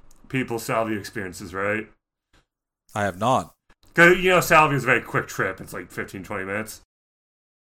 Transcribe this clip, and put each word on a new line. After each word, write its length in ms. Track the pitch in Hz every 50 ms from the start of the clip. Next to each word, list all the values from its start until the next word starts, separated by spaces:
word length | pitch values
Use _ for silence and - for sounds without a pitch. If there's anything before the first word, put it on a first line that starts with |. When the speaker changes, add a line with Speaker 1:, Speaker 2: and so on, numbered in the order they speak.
| - - - - - -
Speaker 1:
people's 340 | - 135 127 - 120 113 110
salvia 340 | - 127 113 110 110 110 101
experiences, 560 | 98 - - 113 98 92 85 - 107 90 87
right? 340 | 98 98 104 104 107 107 - _ _ _ _ _ _ _ _ _ _ _ _ _ _ _ _ _ _ _ _ -
Speaker 2:
I 80 | 107 104
have 160 | 98 87 90
not. 340 | 107 120 131 110 82 - _ _ _ _ _ _ _ _ -
Speaker 1:
'Cause, 240 | - 170 170 185 180
you 140 | 175 185
know, 100 | 185 175
salvia 360 | 143 - 175 160 156 147 143 135
is 60 | 113
a 40 | 120
very 140 | 127 113
quick 260 | - - - 131 - -
trip. 340 | - - 117 95 92 -
It's, 120 | 101 - -
like, 180 | 101 90 85
fifteen, 320 | - 117 107 101 - 101 90
twenty 200 | 90 107 98 92
minutes. 380 | 95 98 107 110 110 - - _ _ _ _ _ _ _ _ _ _ _ _ _ _ _ _ _ _